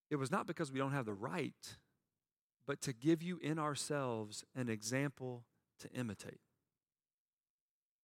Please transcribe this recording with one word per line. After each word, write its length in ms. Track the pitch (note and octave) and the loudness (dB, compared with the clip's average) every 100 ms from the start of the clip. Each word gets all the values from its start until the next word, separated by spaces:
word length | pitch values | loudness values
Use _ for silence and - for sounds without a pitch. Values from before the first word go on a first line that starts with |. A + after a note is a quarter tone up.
| _ | _
"It 60 | D3 | 0
was 160 | C3 | 2
not 160 | G3 A3+ | 0 0
because 240 | E3+ D3+ | -2 -2
we 80 | C3 | 2
don't 140 | C3+ | 2
have 120 | C#3+ A2 | 2 0
the 80 | |
right, 640 | G2 A#2 F3+ B2 - - - _ _ _ _ _ _ _ _ - | -2 -2 -2 -2 -4 -14 -16 _ _ _ _ _ _ _ _ -6
but 160 | C#3 | -2
to 120 | - | -2
give 280 | A#2 C#3+ E3 | 2 4 6
you 160 | E3+ F3+ | 4 -2
in 200 | C#3+ D#3+ | 0 2
ourselves 840 | D3+ C3+ - D3 C3 A2+ G#2+ G#2+ - C3 | 0 0 0 2 2 0 -2 -6 -8 -2
an 140 | B2 | 0
example 760 | A2 G#2+ C3 C#3+ - B2+ B2 - _ _ _ | 0 2 2 2 -2 -6 -8 -12 _ _ _
to 120 | - | -8
imitate." 500 | - A#2+ F#2+ G2 - _ _ _ _ _ _ _ _ _ _ _ _ _ _ _ _ | -4 -2 -4 -8 -14 _ _ _ _ _ _ _ _ _ _ _ _ _ _ _ _